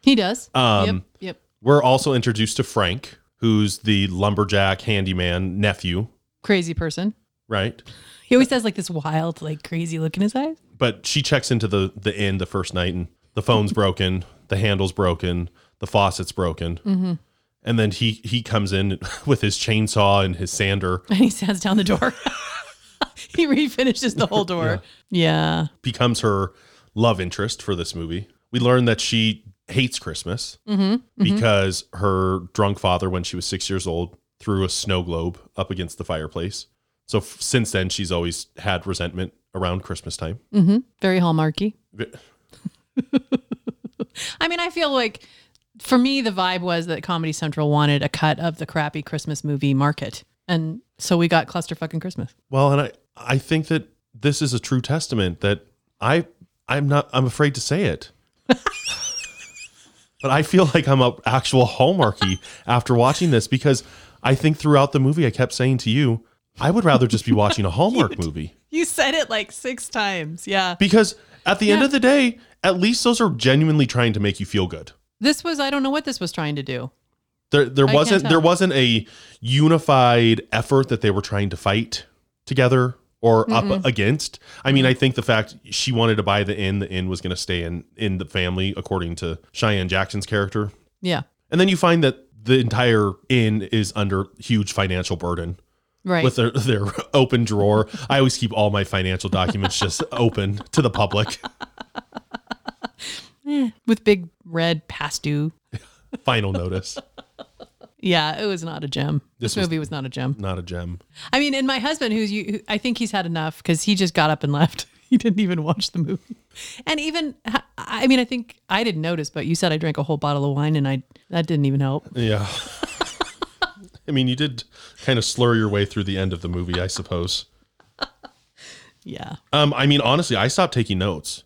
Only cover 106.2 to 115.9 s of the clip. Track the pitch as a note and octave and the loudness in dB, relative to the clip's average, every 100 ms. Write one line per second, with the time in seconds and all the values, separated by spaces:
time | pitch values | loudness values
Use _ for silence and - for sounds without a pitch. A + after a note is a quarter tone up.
106.2 | - A#2+ G2+ F#2 F2+ F#2 - - - - | 0 0 0 -2 -2 -4 -6 -14 -16 -20
107.2 | _ - - _ - _ - _ F#3+ E3+ | _ -20 -20 _ -20 _ -20 _ 0 2
108.2 | D3+ - G#3+ F#3 E3 D#3 D3 C#3 C#3+ D3+ | 2 -4 -4 -6 -8 -8 -6 -4 -2 -2
109.2 | _ _ A#2 G#3 F3+ D#3+ D3 D3 C3 B2+ | _ _ -6 -2 -2 -4 -4 -8 -8 -6
110.2 | B2+ C#3 G2 F#2 F2 F2 F2 F2+ _ - | -6 -4 -6 -6 -6 -8 -8 -12 _ -20
111.2 | - C4 D4 C4+ C4+ C4 B3+ D#4 A#3+ A3 | -4 0 0 0 -2 -2 -4 -4 -2 -2
112.2 | G#3+ G#3 G3+ G#3 - G#3 B3 A#3 A3+ G3+ | -2 -4 -6 -8 -4 -4 -4 -4 -2 -2
113.2 | F3 E3 D#3 - - D#3+ - G3 F#3 F3+ | -2 -4 -4 -6 -2 0 2 2 2 4
114.2 | D#3 D3+ C#3+ C#3+ E3 - - _ _ C4 | 2 2 0 2 2 0 -16 _ _ 2
115.2 | A#3 F#3+ G3 E3+ D3+ E3+ - | 4 2 2 0 -2 -2 -2